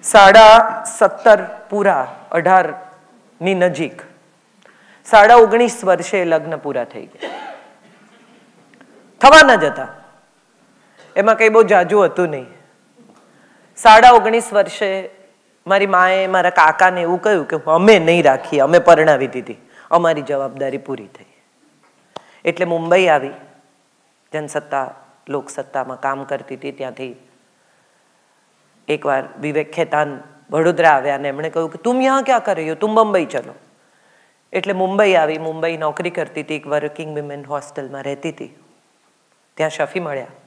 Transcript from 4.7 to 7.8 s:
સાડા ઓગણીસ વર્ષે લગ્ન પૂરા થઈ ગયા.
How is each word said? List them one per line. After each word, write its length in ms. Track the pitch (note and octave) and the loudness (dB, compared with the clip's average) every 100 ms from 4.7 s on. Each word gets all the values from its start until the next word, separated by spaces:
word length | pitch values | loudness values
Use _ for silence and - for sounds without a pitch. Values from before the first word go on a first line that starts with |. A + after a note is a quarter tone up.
| _ _ _ - | _ _ _ 2
સાડા 280 | A3 G#3 | 6 8
ઓગણીસ 500 | A#3+ A3 A3+ A#3+ - | 8 6 4 -2 -2
વર્ષે 400 | F#3 F3 F3 G3+ | -2 -2 -2 -4
લગ્ન 320 | F3 D#3+ D3+ D#3 | -2 -4 -4 -12
પૂરા 280 | C#3+ C3 | -8 -8
થઈ 220 | A#2 A2+ - | -8 -14 -20
ગયા. 240 | - - G#5 G#5 - - _ | -18 -16 -16 -18 -20 -20 _